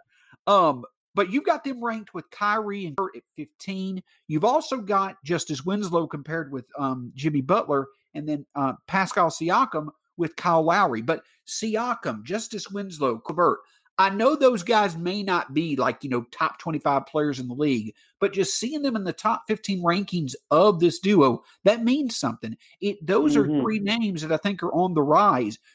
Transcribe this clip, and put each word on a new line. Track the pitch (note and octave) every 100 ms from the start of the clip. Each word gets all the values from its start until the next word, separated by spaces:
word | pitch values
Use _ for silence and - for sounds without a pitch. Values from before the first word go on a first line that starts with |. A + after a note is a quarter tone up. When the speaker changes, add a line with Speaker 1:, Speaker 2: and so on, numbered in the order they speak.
| - _ _ - -
Speaker 1:
that. |
Um, | G3+ E3 C3 A#2+ _ _ G3
but | F#3
you've | B3
got | E4 D4+ C#4
them | B3
ranked | A#3 A3 G#3
with | F3 -
Kyrie | - G#3 G#3+ G#3 G3+ F3+
and | C#3
Kurt | F#3+ A#2+
at | - -
fifteen. | C#3+ - - F#3+ F#3+ F#3 - _ -
You've | D#3 G#3+
also | D4 D#4 C4
got | G3 G3 G3 - C3+
Justice | E3 - C#3 D#3+
Winslow | G#3 F#3+ E3+ D#3
compared | D3+ C#3 E3 C#3+
with, | C3+ - C#3+
um, | C3+ B2+ B2 C3
Jimmy | D3+ C#3+
Butler, | C3 G#3 - C#3 C3+ _ _
and | D3 D3+
then, | D3 - C#3+
uh, | C3+ - -
Pascal | F#3+ F#3 G3+ E3
Siakam | - E3 F3+ E3+ D#3+ D3+ - _ -
with | D#3+ -
Kyle | F3+ E3
Lowry. | D#3+ F#3 F3+ A2+
But | A#2+ D#3+ - _ -
Siakam, | - A3 G#3+ B3 A3+ D3 A2
Justice | A#2 G#3 A3 G#3 -
Winslow, | G3 G3 D#3 C3+ A2+ -
Levert, | D#3+ E3 - - _ _ -
I | G3
know | G3 A#3+ D4+
those | C4 A3+
guys | F3 A3 G3+ E3
may | F3 G3+
not | G3 F3 -
be, | C#3+ E3+ C3
like, | B2 A#2+
you | C#3+
know, | A#2+ A#2+
top | - D#3+ -
twenty-five | E3+ D3+ D#3 C#3 -
players | D#3 D3+ C3
in | B2+
the |
league, | B2 D3 B2 G#2+ - _ -
but | G3+
just | F#3 F3 -
seeing | A#3 D4+
them | C#4 A3
in |
the | F3+
top | - G#3+ A#3 -
fifteen | G#3+ - F#3+
rankings | E3+ F3+ G3 F3 C3+ - -
of | D3+ G#3 F3
this | E3+ -
duo, | F#3+ G3+ C3+ A#2 - _ G3
that | A#3
means | A#3 C#4 C4 -
something. | A#2 A3+ A2 A3+ _ -
It, | G3+ - D#3
those | G#3 D4+ D4
are |
Speaker 2:
Mm-hmm. | C#4+ D4
Speaker 1:
three | A#3 G#3+
names | G3+ A3+ G#3+ E3+
that | D#3
I | D#3
think | G3+ F#3+
are | E3+
on | E3 F#3
the | D#3
rise. | C#3+ D#3+ G#3 C3 G#2+ A2 _